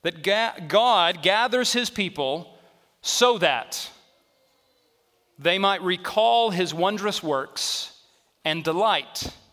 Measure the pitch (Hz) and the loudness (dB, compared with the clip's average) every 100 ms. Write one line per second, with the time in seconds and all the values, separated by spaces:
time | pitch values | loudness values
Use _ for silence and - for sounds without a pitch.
0 | 170 165 156 208 226 - 160 190 247 214 | -6 -4 -2 0 0 -4 2 4 4 4
1 | 170 180 160 208 240 247 247 240 233 - | 4 2 2 2 2 0 0 -2 -2 -4
2 | 185 - 135 151 175 - _ _ _ _ | -6 -2 -4 -4 -8 -20 _ _ _ _
3 | - - 247 226 165 123 - - - - | -4 2 4 4 2 0 -6 -10 -12 -16
4 | _ _ _ _ _ _ _ _ _ _ | _ _ _ _ _ _ _ _ _ _
5 | _ _ _ - 147 190 196 196 180 180 | _ _ _ -4 -2 2 0 0 -2 -4
6 | - - 226 233 226 180 180 156 180 208 | -2 0 4 4 2 0 -4 0 -2 0
7 | 202 - 165 135 135 - - - - - | -4 -4 -2 -4 -4 -8 -6 -6 -8 -16
8 | _ _ _ _ 160 156 165 165 214 175 | _ _ _ _ -4 -2 -2 0 2 0
9 | - - - - _ | -4 -10 -12 -12 _